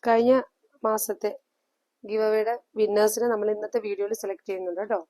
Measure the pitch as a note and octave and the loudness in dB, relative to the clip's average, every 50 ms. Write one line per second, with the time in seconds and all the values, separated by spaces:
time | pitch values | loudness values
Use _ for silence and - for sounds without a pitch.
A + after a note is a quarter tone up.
0 | - A#3+ A3+ A#3 A#3 A#3+ C4 C4 B3 - _ _ _ _ _ _ - A3+ A3 G#3+ | 2 4 4 4 6 6 4 4 2 -2 _ _ _ _ _ _ -4 -2 -2 -2
1 | - - G#3 - - G#3 - - _ _ _ _ _ _ _ _ _ _ _ _ | -2 -4 -6 -4 -4 -6 -6 -6 _ _ _ _ _ _ _ _ _ _ _ _
2 | - G#3 G#3 A3 G#3+ G#3+ G#3+ A3 G#3+ A3 A#3 A#3+ _ _ _ - G#3+ G3+ G3+ G#3 | -12 -6 -2 0 0 2 2 2 0 0 -2 -4 _ _ _ 0 0 2 4 4
3 | G#3+ G#3+ G#3+ A3+ A3+ A#3+ A#3 G#3+ G#3 G#3+ G#3+ G#3 G#3 G#3+ - A#3 G#3+ G#3 G3+ F#3+ | 4 4 2 2 0 0 0 0 0 -2 -2 -2 -6 -4 -4 -4 -2 -2 -4 -4
4 | G3+ G3+ A3 - - G3+ G3 E3+ _ - F#3+ F#3 F#3 F3+ F3 F3 G#3 G#3 A3+ F#3+ | -2 -4 -4 -6 -6 -8 -8 -8 _ -8 -8 -6 -6 -6 -6 -6 -4 -2 -2 -4
5 | D#3+ _ | -4 _